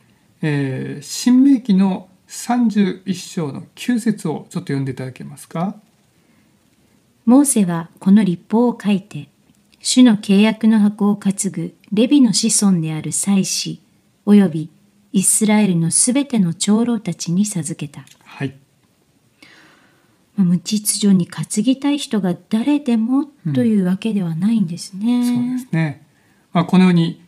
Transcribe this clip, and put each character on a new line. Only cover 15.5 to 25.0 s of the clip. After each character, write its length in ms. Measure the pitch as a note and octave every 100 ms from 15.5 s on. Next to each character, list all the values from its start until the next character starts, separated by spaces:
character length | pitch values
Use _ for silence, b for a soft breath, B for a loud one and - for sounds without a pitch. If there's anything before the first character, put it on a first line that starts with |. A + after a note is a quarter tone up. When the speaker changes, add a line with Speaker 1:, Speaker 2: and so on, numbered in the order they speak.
| G#3+
Speaker 2:
エ 80 | G#3
ル 80 | E3+
の 140 | E3
す 220 | - -
べ 120 | B3+
て 140 | C#4 A#3
の 140 | F3
長 320 | E3 - G#3+
老 160 | A#3+ A#3
た 140 | A3
ち 180 | E3 -
に 140 | F3 G#3
授 320 | F3 C#3+ E3
け 100 | D3
た。」 160 | C#3+ C3+ -
Speaker 1:
は 200 | _ -
い。 100 | C3+ C#3 _ _ _ _ _ _ _ _ b b b b b b b b _ -
Speaker 2:
ま 60 |
あ、 20 |
無 140 | F3+ F3
秩 420 | - G#3+ G#3+ -
序 140 | G3+
に 120 | F#3 E3+
担 200 | - D#3 -
ぎ 160 | G#3+ C4
た 100 | C#4+
い 80 | C#4+
人 220 | - A3
が 160 | F3+ F3 _
誰 280 | A3 B3 D4
で 200 | C#4+ A#3
も 320 | A3+ C4 D4+ _ D#3+
と 100 | D3+
い 160 | A#3+ G#3+
う 40 | F3+
わ 100 | F#3+
け 160 | A3+
で 100 | G3+
は 120 | F3
な 180 | D#3+ G3
い 80 | A3+
ん 60 | F3
で 100 | E3+
す 160 | -
ね。 280 | F#3